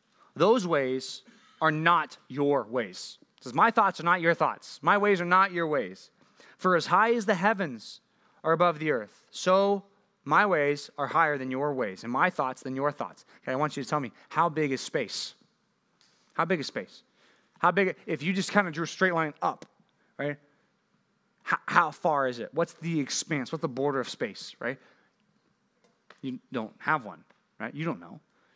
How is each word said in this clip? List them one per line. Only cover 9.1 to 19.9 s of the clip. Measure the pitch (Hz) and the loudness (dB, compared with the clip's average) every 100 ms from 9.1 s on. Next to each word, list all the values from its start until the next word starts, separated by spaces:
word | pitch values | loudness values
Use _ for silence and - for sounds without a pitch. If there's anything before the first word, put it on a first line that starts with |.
| - _ | -14 _
so | - 185 190 202 202 196 _ _ _ | -4 2 4 4 0 -4 _ _ _
my | 139 160 | 2 4
ways | 208 165 143 143 - - | 4 4 2 0 -6 -6
are | 135 | -2
higher | 156 160 143 | 2 2 0
than | 131 | -4
your | 131 147 | -4 -4
ways, | 131 107 92 | -2 -6 -6
and | 113 | -6
my | 127 180 | 0 0
thoughts | - 131 127 | 0 -4 -6
than | 135 131 | -8 -4
your | 143 | -4
thoughts." | 143 107 - _ _ | -4 -10 -12 _ _
Okay, | - | -6
I | 131 | -2
want | 147 - | -2 -4
you | |
to | 127 | -4
tell | 151 | -4
me, | 120 - _ | -4 -12 _
how | 151 170 | 0 0
big | 156 147 | 0 -2
is | 131 | -2
space? | - 151 107 - - - _ _ _ _ _ _ _ _ _ | -4 -6 -6 -8 -10 -14 _ _ _ _ _ _ _ _ _
How | - | -4
big | 165 175 | -2 -2
is | 127 | -2
space? | - 95 - _ _ _ _ _ _ | -8 -10 -16 _ _ _ _ _ _
How | 175 | 2
big, | 180 185 - - | 2 0 -2 -6
if | 156 | -4
you | 165 | -2
just | 190 - | -2 0
kinda | 208 185 | 0 0
drew | 156 | -2
a | 160 | -8
straight | - 190 | 0 0
line | 170 156 - | 2 -2 -2
up, | 175 113 - _ _ | -4 -4 -12 _ _